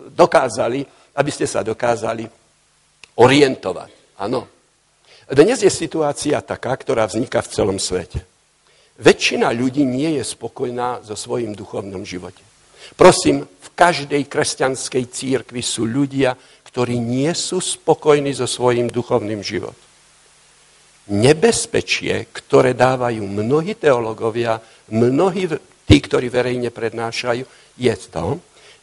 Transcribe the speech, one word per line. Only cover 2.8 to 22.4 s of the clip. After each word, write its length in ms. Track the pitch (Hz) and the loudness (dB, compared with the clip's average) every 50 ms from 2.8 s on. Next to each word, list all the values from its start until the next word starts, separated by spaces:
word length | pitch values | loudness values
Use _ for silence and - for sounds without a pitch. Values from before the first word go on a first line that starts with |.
| _ _ _ _ _ - - | _ _ _ _ _ -8 2
orientovať. 1000 | - 113 127 135 143 143 135 131 - - 95 90 78 - - - _ _ _ _ - | 4 6 6 8 6 4 4 2 -2 -6 -6 -6 -8 -10 -18 -20 _ _ _ _ -10
Áno. 300 | 98 104 127 123 101 - _ _ _ _ _ _ _ _ _ _ _ _ - - _ | -8 -6 -6 -6 -6 -8 _ _ _ _ _ _ _ _ _ _ _ _ -20 -20 _
Dnes 380 | - - 131 151 208 254 240 208 | -4 4 6 6 6 6 2 2
je 100 | 185 - | 0 0
situácia 640 | - 170 156 - 160 156 147 139 - - 147 147 117 - | 0 -6 -6 -4 -2 -2 -2 -2 -4 -2 -2 -2 -2 -4
taká, 300 | - - - - 117 131 | -6 -8 -8 -6 -6 -6
ktorá 320 | - - - 131 113 110 104 | -6 -4 -4 -2 0 0 -2
vzniká 320 | 104 110 131 - - 117 | -2 -4 -4 -2 -2 -4
v 120 | 113 - - | -4 -4 -2
celom 260 | - 104 101 95 95 | -2 -2 0 0 -4
svete. 460 | - - 92 92 85 - - - - _ _ _ _ _ _ _ _ _ _ _ _ _ _ - | -4 -4 -4 -6 -6 -6 -10 -12 -12 _ _ _ _ _ _ _ _ _ _ _ _ _ _ 2
Väčšina 520 | 113 - 202 - - - 247 247 233 143 | 4 4 4 6 2 -2 0 2 2 2
ľudí 320 | 123 117 127 131 127 143 143 | 2 0 0 -2 0 2 0
nie 360 | 127 123 127 147 165 160 143 | 0 0 -2 -2 -2 -2 -2
je 60 | - | -4
spokojná 760 | - - - 117 117 - - 131 123 120 123 123 120 120 104 101 | -6 -10 -10 -12 -12 -8 -6 -8 -6 -6 -4 -6 -6 -6 -8 -10
so 120 | 104 104 101 | -12 -12 -12
svojím 360 | - 120 120 123 117 107 104 | -8 -6 -4 -4 -4 -6 -8
duchovnom 520 | 101 104 - - 117 101 98 98 92 - | -10 -12 -10 -10 -10 -10 -8 -10 -10 -10
živote. 360 | 95 90 92 90 90 - _ _ _ _ _ _ _ _ - - - - | -10 -12 -12 -12 -12 -18 _ _ _ _ _ _ _ _ -20 -20 -10 2
Prosím, 480 | - 208 - - - - 156 143 139 147 | 6 8 8 8 6 2 0 0 0 -2
v 220 | - _ _ - - - | -8 _ _ -20 -10 0
každej 480 | - 175 175 170 139 143 143 147 147 135 | 4 4 4 4 0 -4 -2 -2 -2 -2
kresťanskej 760 | - - 147 143 - - - 143 131 131 123 - - - 139 127 117 | -2 -2 -2 -2 -2 -2 -2 -2 -2 -2 -4 -6 -4 -4 -4 -4 -4
cirkvi 520 | - - - 131 131 120 113 - 120 123 117 | -8 -10 -4 -2 -2 -2 -4 -4 -10 -8 -6
sú 220 | - - - 110 | -6 -4 -4 -4
ľudia, 520 | 113 117 135 143 135 135 135 139 127 127 - _ _ _ _ _ | -2 0 0 -2 0 0 0 0 0 0 -2 _ _ _ _ _
ktorí 320 | - - - 123 117 120 120 | -12 -4 -4 -2 -2 0 -2
nie 320 | 117 117 123 131 139 160 175 | -2 -2 -2 0 0 -2 -2
sú 240 | - - - 180 185 | -2 -4 -4 -4 -4
spokojní 760 | - - - - - - 151 - - 156 151 147 143 139 135 | -4 -4 -8 -6 0 0 0 2 4 4 4 4 4 0 -4
so 120 | 123 127 | -4 -4
svojím 440 | 117 - - 123 123 123 120 120 120 | -4 -4 -2 0 0 2 2 0 -2
duchovným 520 | 107 120 117 - 120 120 104 104 110 104 95 | -2 -4 -4 0 -2 -2 -2 -2 -6 -8 -8
životom. 400 | - 104 92 - 55 - _ _ _ _ _ _ _ _ _ _ _ _ _ _ _ _ _ _ _ _ _ _ _ _ _ _ | -8 -8 -8 -8 -8 -14 _ _ _ _ _ _ _ _ _ _ _ _ _ _ _ _ _ _ _ _ _ _ _ _ _ _
Nebezpečie, 1200 | - 101 101 110 131 156 165 160 233 226 - - - - 110 - - - - - - 98 104 110 - - | -4 -2 2 6 6 6 6 6 2 4 2 -2 -2 -2 -2 -2 0 -4 -4 -2 -4 -4 -4 -6 -8 -14
ktoré 400 | - | -18